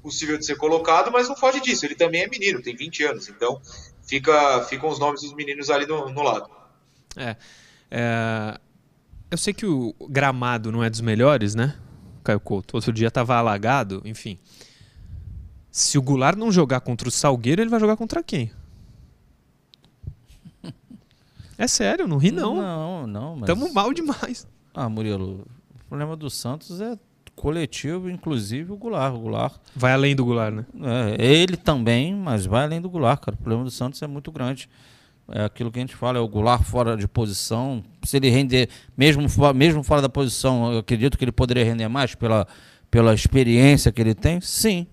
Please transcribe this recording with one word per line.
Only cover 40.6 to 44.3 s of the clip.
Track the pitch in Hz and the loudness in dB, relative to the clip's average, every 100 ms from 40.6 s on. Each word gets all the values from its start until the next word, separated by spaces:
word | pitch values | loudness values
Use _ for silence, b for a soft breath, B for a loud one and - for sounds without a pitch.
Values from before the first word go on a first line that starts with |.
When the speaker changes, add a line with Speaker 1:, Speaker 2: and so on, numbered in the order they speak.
| 117 | 0
Speaker 3:
eu | 117 | -2
acredito | 104 117 135 - | -2 0 2 2
que | |
ele | 123 | 0
poderia | - 127 123 | 0 2 2
render | 117 117 110 | 2 0 -2
mais | 131 127 | -2 -2
pela, | - 117 110 90 B B B _ | -2 2 2 0 B B B _
pela | 117 113 | 6 6
experiência | 110 - 139 120 120 135 139 131 | 6 4 4 6 8 8 8 4
que | 110 | 2
ele | 110 | 0
tem, | 110 - | 2 0